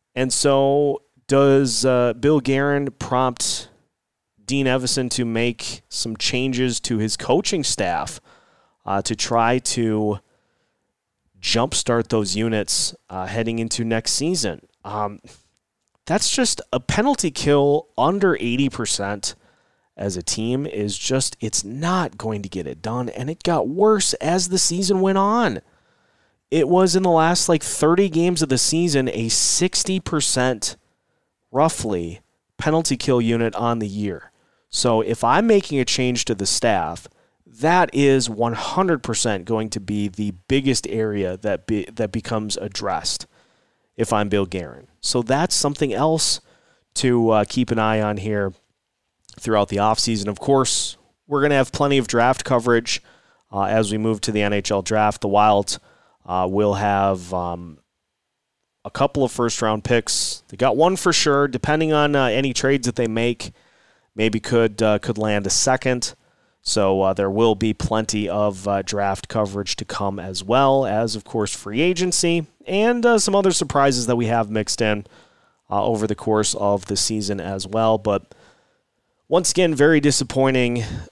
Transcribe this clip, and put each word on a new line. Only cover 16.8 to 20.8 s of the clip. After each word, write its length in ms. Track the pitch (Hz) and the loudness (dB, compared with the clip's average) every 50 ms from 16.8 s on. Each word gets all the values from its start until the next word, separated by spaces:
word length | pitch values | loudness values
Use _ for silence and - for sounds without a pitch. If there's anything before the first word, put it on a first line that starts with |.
| - - - 208 233 285 262 - - 156 | -4 -2 0 0 2 2 0 0 -2 -4
kill 600 | 135 - - 147 143 143 143 143 143 156 - _ _ | -4 -2 0 2 4 4 4 4 2 0 -2 _ _
under 400 | - 127 156 196 202 202 185 156 - | -2 0 0 2 2 2 0 0 0
eighty 300 | 110 120 120 131 139 131 | -2 -2 0 0 0 0
percent 640 | - - 113 - - - 101 98 104 101 - - - - _ _ _ _ _ _ _ _ _ _ _ | -2 -4 -4 -4 -4 -4 -4 -6 -6 -6 -6 -8 -10 -12 _ _ _ _ _ _ _ _ _ _ _
as 200 | - 95 98 90 | -6 -6 -4 -4
a 80 | 90 82 | -4 -6
team 420 | - - 110 110 117 127 135 147 | -6 -6 -4 -4 -2 -2 -4 -4
is 320 | - - 104 | -6 -6 -4